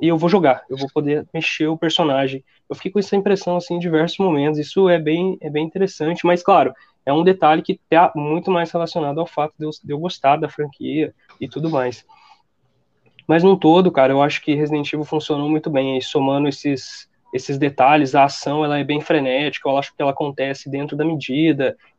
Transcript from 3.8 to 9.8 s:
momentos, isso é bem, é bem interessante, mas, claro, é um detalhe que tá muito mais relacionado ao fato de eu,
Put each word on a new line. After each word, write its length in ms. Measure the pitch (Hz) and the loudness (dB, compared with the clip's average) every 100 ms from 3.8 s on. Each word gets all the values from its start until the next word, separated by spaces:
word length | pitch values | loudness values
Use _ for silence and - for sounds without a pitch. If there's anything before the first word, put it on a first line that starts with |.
| 175 156 170 - | 0 0 0 0
momentos, 400 | 190 147 143 151 | 0 2 0 -2
isso 280 | 143 196 190 | -2 2 4
é 120 | 170 | 4
bem, 360 | 151 165 185 180 | 2 0 -2 -4
é 80 | 151 | -6
bem 160 | 147 160 | -4 -4
interessante, 600 | 185 190 - 156 170 175 | -2 -4 -2 -4 0 0
mas, 160 | 180 | 2
claro, 280 | 190 180 131 - _ _ | 4 4 4 -2 _ _
é 80 | - | -2
um 120 | 147 | 2
detalhe 400 | 180 185 151 165 | 2 4 4 2
que 160 | 185 180 - | 0 -8 0
tá 220 | 160 175 151 | 4 4 2
muito 360 | 147 165 180 | -4 -2 0
mais 180 | 175 165 | -2 0
relacionado 500 | 170 165 175 143 147 | -4 -4 -4 -4 -4
ao 60 | 170 | -6
fato 280 | - 151 - | -4 -6 -6
de 80 | 151 | -10
eu, 60 | 151 | -10